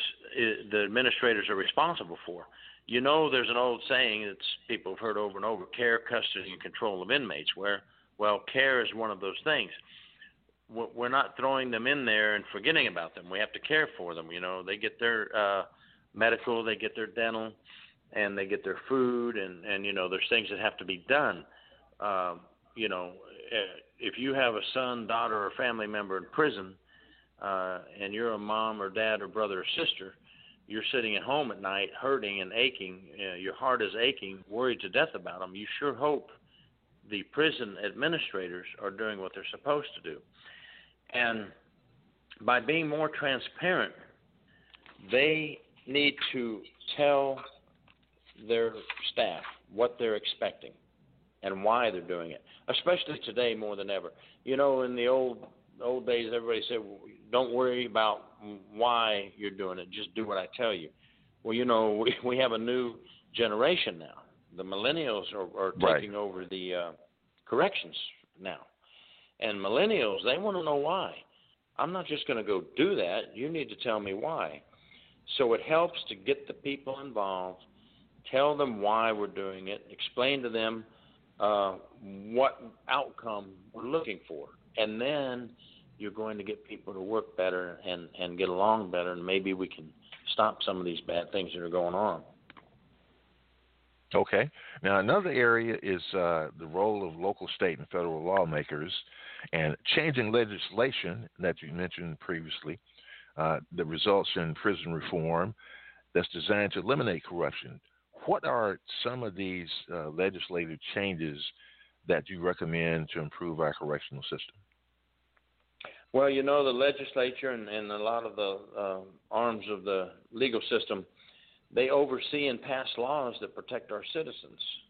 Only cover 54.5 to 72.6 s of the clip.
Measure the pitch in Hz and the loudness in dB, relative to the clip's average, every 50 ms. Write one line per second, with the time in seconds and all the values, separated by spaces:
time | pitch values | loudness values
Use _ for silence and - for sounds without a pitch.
54.5 | 131 131 143 139 135 131 127 123 123 123 120 120 127 131 131 127 120 107 - - | 2 4 4 4 4 4 2 0 0 2 4 4 4 4 4 2 -2 -4 -10 -18
55.5 | - _ _ _ - - 123 120 127 127 113 120 120 120 117 110 117 117 113 117 | -20 _ _ _ -12 -6 -2 -2 -2 0 0 2 2 2 2 0 -2 -2 0 0
56.5 | 117 110 104 - 120 113 107 98 101 95 - 107 107 - - 107 113 123 131 120 | 0 0 0 -2 -4 -4 -4 -8 -12 -16 -18 -20 -20 -20 -6 0 2 2 2 4
57.5 | 117 123 127 127 123 123 123 117 104 110 110 107 101 - - - - - 107 104 | 4 4 4 4 4 2 0 2 4 4 4 4 4 0 -4 -14 -20 -16 -14 -12
58.5 | 104 98 95 95 104 107 117 123 120 117 113 110 107 101 98 98 98 107 104 101 | -12 -14 -14 -8 -2 2 4 4 6 6 4 4 2 2 0 -4 -8 -8 -6 -6
59.5 | 95 95 101 92 90 92 87 90 92 104 104 90 87 113 113 104 101 95 92 - | -4 -4 -4 -4 -4 -6 -10 -10 -10 -10 -10 -8 -6 -4 -4 -2 -2 -2 -4 -4
60.5 | - - 123 113 104 87 78 76 - _ _ - _ _ _ _ _ _ - 113 | -4 -2 0 0 0 -2 -4 -10 -14 _ _ -20 _ _ _ _ _ _ -4 -2
61.5 | 113 117 123 127 117 113 110 110 104 104 113 123 - - - 123 123 127 131 123 | 0 2 4 6 6 6 6 6 4 4 4 2 2 2 0 0 2 4 4 4
62.5 | 113 110 113 120 123 127 123 120 113 - - - - - _ _ - 113 117 110 | 2 0 0 0 0 0 0 -2 -4 -10 -16 -20 -20 -20 _ _ -2 2 2 2
63.5 | 104 107 123 156 180 160 - 110 92 82 80 69 - - - - _ _ _ _ | 4 4 4 4 4 2 0 -2 -4 -6 -10 -16 -18 -20 -20 -20 _ _ _ _
64.5 | 85 87 92 92 98 98 107 127 156 165 156 131 110 101 92 98 107 104 92 87 | -12 -10 -8 -6 -4 -2 0 0 0 0 0 -2 -2 -2 -4 -6 -6 -6 -8 -6
65.5 | - 107 98 92 87 90 90 90 78 73 85 104 101 104 104 101 92 92 92 87 | -4 -2 -2 -2 0 0 2 4 4 2 2 -2 -4 -4 -4 -4 -6 -8 -10 -8
66.5 | 95 95 92 90 90 87 87 85 76 - - _ _ _ _ _ _ _ _ - | -8 -8 -6 -4 -4 -4 -4 -6 -8 -14 -20 _ _ _ _ _ _ _ _ -2
67.5 | 110 123 165 202 - - - 82 76 - - - - - _ _ _ - 92 95 | 2 2 2 2 2 -2 -8 -8 -8 -10 -10 -10 -12 -18 _ _ _ -12 -10 -10
68.5 | 85 67 60 - _ _ _ _ - - - - - - _ _ _ - - 110 | -10 -10 -12 -20 _ _ _ _ -20 -20 -20 -20 -20 -20 _ _ _ -6 -4 -4
69.5 | 104 101 98 98 110 135 190 214 220 175 123 107 98 98 101 117 131 170 196 214 | -2 -2 0 2 4 4 4 4 4 2 2 2 0 0 0 0 0 0 0 -2
70.5 | 196 180 160 151 147 143 143 151 180 190 160 92 78 - - _ _ _ _ _ | -2 -2 0 0 0 0 0 0 0 0 -2 -4 -6 -10 -18 _ _ _ _ _
71.5 | _ _ _ _ _ - 135 156 180 190 165 - 151 139 - - 135 113 107 101 | _ _ _ _ _ -2 -2 0 -2 -2 -4 -4 -4 -4 -2 -2 -2 -2 0 0
72.5 | 104 92 | 0 0